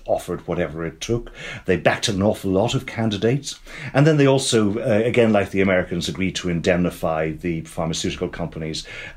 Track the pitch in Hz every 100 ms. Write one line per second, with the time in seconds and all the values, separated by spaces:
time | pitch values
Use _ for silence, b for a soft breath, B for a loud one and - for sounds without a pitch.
0 | - 104 - 82 - 85 80 80 82 -
1 | - 117 - B B B - 87 - -
2 | - 98 104 98 98 92 120 135 - -
3 | 110 98 110 139 - - B B 135 131
4 | 151 151 139 135 - 117 104 107 123 104
5 | 120 120 113 104 95 98 98 92 87 87
6 | 82 78 95 - 90 85 95 90 87 -
7 | 87 78 80 78 87 80 78 - 82 85
8 | 95 - 87 - 82 80 78 82 B B
9 | B